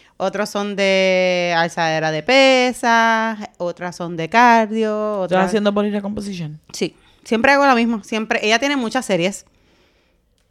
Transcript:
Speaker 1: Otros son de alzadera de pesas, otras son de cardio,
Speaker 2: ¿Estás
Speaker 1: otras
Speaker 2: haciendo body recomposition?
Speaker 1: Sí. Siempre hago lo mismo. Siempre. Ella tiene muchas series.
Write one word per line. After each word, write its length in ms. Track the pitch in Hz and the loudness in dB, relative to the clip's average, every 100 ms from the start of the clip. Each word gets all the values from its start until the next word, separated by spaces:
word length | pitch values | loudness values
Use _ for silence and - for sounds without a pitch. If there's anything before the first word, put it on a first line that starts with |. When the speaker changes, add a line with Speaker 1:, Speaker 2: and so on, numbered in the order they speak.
| _ - | _ -6
Speaker 1:
Otros 340 | 190 196 202 | -4 -4 -4
son 260 | 202 202 196 | -4 -6 -2
de 760 | 196 190 190 185 185 180 175 170 | 2 2 2 2 2 0 0 0
alzadera 540 | 170 180 165 156 156 | 0 -2 -2 0 -2
de 100 | 156 | -2
pesas, 1160 | 156 262 262 254 254 240 240 226 226 226 220 214 208 _ | 2 4 6 4 0 -2 0 2 2 0 -2 -6 -14 _
otras 380 | 175 170 175 - | -8 -8 -12 -8
son 180 | 170 170 | -8 -6
de 140 | 160 | -2
cardio, 960 | 226 240 233 220 220 220 214 214 208 | 4 6 6 2 -2 -2 -2 -4 -4
Speaker 2:
¿Estás 20 | 180 | 0
Speaker 1:
otras 200 | 185 190 | 2 2
Speaker 2:
haciendo 240 | 214 208 | 0 0
body 160 | 208 208 | 0 -2
recomposition? 720 | 208 202 214 202 185 156 156 - | -4 -6 -8 -8 -8 -10 -12 -16
Speaker 1:
Sí. 240 | - 175 - _ _ - | -8 -8 -8 _ _ -4
Siempre 260 | 220 262 | 0 2
hago 140 | 277 277 | 4 4
lo 100 | 240 | 4
mismo. 260 | 233 226 | 2 -2
Siempre. 360 | - 220 220 233 | -6 -8 -4 -2
Ella 160 | 208 226 | 0 0
tiene 180 | 277 285 | 0 -2
muchas 260 | 220 254 240 | -2 -4 -2
series. 400 | 180 180 - - _ _ _ _ _ _ _ _ _ _ | 0 0 -4 -14 _ _ _ _ _ _ _ _ _ _